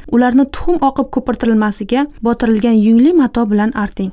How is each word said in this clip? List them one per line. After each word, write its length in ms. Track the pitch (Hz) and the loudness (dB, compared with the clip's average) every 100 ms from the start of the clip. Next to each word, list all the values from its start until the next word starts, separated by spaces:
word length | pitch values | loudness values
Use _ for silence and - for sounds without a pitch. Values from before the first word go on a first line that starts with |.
| - | -2
ularni 340 | 240 247 254 277 | 0 2 2 0
tuxum 240 | - - 349 277 | -2 -2 0 0
oqib 180 | 269 269 - | -2 -4 -4
ko'pirtirilmasiga 920 | - 233 233 220 214 202 196 247 294 - | -4 -4 0 0 0 -4 -4 -2 -4 -4
botirilgan 560 | 226 233 226 220 233 226 214 | -4 -2 0 0 2 2 4
yungli 260 | 226 269 | 4 4
mato 380 | 349 262 - 226 | 4 2 0 -2
bilan 200 | 208 214 - | 0 -2 -2
arting. 360 | 202 - 190 | -6 -6 -8